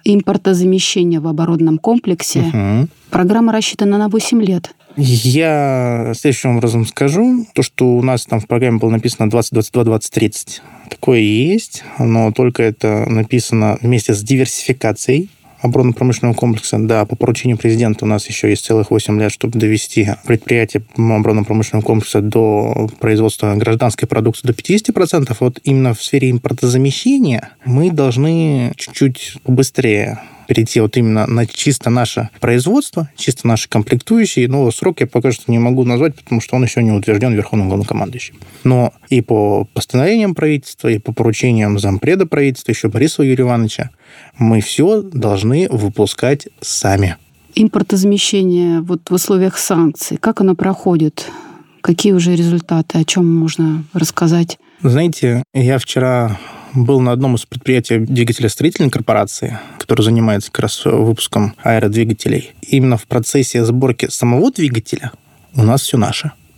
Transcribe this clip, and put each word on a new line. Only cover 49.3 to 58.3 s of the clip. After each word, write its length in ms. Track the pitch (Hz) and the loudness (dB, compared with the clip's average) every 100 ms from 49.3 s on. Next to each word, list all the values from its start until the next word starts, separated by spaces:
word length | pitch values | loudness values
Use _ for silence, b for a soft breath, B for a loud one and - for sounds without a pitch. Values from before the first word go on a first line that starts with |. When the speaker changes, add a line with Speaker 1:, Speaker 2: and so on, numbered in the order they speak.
| 190 190 - | 0 0 -2
Speaker 1:
санкций, 600 | - 170 160 - - - | -2 2 2 0 -8 -4
как 240 | 220 226 | -2 2
оно 140 | 190 170 | 2 2
проходит? 760 | 190 190 190 170 151 - - B B B B B | 0 -2 0 0 0 -4 -12 B B B B B
Какие 320 | - 170 208 | -2 0 2
уже 240 | 185 175 175 | 2 2 2
результаты? 640 | 170 170 - 165 160 170 | 2 0 0 -2 0 -2
О 80 | 156 | 0
чём 280 | 190 170 | 0 2
можно 520 | 165 160 165 160 156 151 | 2 0 0 -2 -2 -6
рассказать? 640 | 180 160 - 170 170 170 - b b | -4 -4 0 0 2 0 -4 b b
Speaker 2:
Знаете, 600 | 135 127 175 - 127 120 - | 0 2 0 0 0 0 -2
я 240 | 135 123 135 | 0 2 0
вчера 600 | - 131 127 123 113 95 B B B | -2 -2 0 0 0 -4 B B B
был 260 | 131 120 135 | 0 2 2
на 100 | 123 | 2
одном 240 | 120 135 117 | 0 0 -2
из 100 | - | -4
предприятий 540 | - - 127 - 113 | -8 0 0 2 -2
двигателестроительной 920 | 113 127 117 | 0 0 0